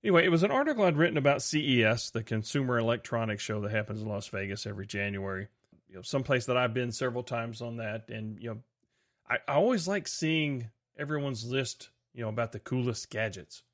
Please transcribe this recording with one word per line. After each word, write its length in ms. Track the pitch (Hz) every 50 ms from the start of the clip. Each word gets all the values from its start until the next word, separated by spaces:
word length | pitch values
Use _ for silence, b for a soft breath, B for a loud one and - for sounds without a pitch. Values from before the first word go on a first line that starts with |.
| -
Anyway, 220 | 214 185 170 175
it 60 | 185
was 100 | 170 165
an 80 | 175 214
article 340 | - 269 285 311 294 226 202
I'd 140 | 180 156
written 200 | 147 170 170 -
about 260 | 151 135 143 143 - -
C 340 | - - 151 151 147 127
E 60 | 120 110
S, 260 | 110 117 113 - -
the 140 | - 113 110
Consumer 560 | - 113 110 107 - - 143 135 127 123 117
Electronics 640 | 113 113 117 120 - - 127 113 113 110 104 101 -
Show 180 | - 107 107
that 80 | 104 104
happens 320 | 107 110 104 107 107 107
in 60 | 107 110
Las 180 | 104 101 98 -
Vegas 360 | - 98 101 98 98 98 -
every 220 | 104 104 98 101
January. 600 | 107 - 101 101 101 101 98 98 98 95 92 104 - _ _ _ _ _ _ _
You 100 | _ 95
know, 40 | 92
someplace 460 | 92 - - 139 127 - 139 123 113
that 100 | - 123
I've 160 | 123 123 120 113
been 180 | 127 123 120
several 300 | 110 - 131 127 120 123
times 400 | 123 - 123 117 117 117 113 110
on 160 | 117 117 117
that, 320 | 117 113 107 107 113 110 -
and, 320 | 113 110 107 107 107 -
you 80 | 117 117
know, 80 | 110 113 - _ _ _ _ _ _ _ _ _ _ _ _ -
I, 60 | 123 - -
I 60 | - 143
always 340 | 147 190 240 254 208 160
like 200 | 175 202 196 -
seeing 640 | - - - 165 156 160 156 151 147 139 127 120 110 _ _ _ _ _
everyone's 480 | - 147 143 151 147 143 139 131 110 113
list, 440 | 120 127 135 131 117 - _ - - _ _ _ _ _
you 80 | 120 117
know, 60 | 107
about 220 | 107 117 117 110
the 80 | - 104
coolest 520 | _ - 127 127 120 123 113 - - _
gadgets. 500 | - 107 110 107 90 95 - _ - - _ _